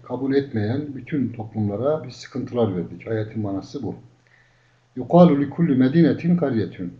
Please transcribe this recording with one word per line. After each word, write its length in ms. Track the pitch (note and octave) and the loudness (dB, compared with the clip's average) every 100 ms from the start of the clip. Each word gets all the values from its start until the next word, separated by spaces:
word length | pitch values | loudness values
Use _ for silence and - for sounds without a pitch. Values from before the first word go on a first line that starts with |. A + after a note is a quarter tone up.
kabul 320 | - B2+ C3+ C#3 | -10 -6 0 0
etmeyen 600 | C3+ A2 G#2 C3 D3+ B2+ | 0 -2 -2 -2 -6 -10
bütün 380 | - D3+ A2+ | -6 -4 -4
toplumlara 680 | A2 G#2+ A2 G#2 G2+ C3+ D#3 B2+ | -6 -8 -4 -4 -2 -2 -2 -6
biz 80 | - | -16
sıkıntılar 600 | - C3 - A#2+ A2 F2+ | -12 -10 -6 -2 0 -2
verdik. 320 | E2+ E2+ - | -6 -10 -6
Ayetin 340 | A2 G#2+ A2+ | -6 -4 -6
manası 420 | G#2 G2 - C#3+ | -6 -6 -8 -10
bu. 120 | F#2+ - - _ _ _ _ _ _ _ _ B2+ | -10 -10 -16 _ _ _ _ _ _ _ _ -12
يُقَالُ 480 | B2 E3+ F3 C#3 C#3 | 4 8 8 6 0
لِكُلِّ 320 | - E3 B2+ | 0 2 4
مَدِينَةٍ 560 | B2+ D#3+ D3+ A2 E3+ F3 | 4 6 4 4 0 2
قَرْيَةٌ. 500 | C#3+ A2+ F#2 - F2 - | 2 0 -2 -6 -12 -12